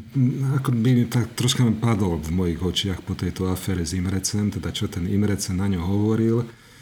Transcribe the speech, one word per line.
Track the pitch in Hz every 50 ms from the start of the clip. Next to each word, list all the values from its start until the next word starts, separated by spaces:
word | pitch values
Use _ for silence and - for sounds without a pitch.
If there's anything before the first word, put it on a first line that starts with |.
| - - - 139 127 131 151 139 135 135 147
ako | 135 131 135
by | 123 113 110 131 127
mi | 120 117
tak | - - 123 110 - -
troška | - 110 131 - - 123
mi | 113 104
padol | 107 120 117 113 98 104 90 85 78
v | 76 78
mojich | 87 92 90 87 80 76
očiach | 95 87 - - - 98 90 -
po | - - 92
tejto | - 98 87 85 - 92
afére | 92 92 90 - 101 92 87
s | 85 78 87
Imrecem, | 92 90 95 95 92 92 - - 104 104 101
teda | - 95 90 90
čo | - - 107
ten | - - 90 87
Imrece | 95 101 98 104 101 98 - - -
na | 92 90 101
ňo | 101 95 87
hovoril. | 82 95 98 101 104 110 110 113 113 113 113 120 117 - - - - - - -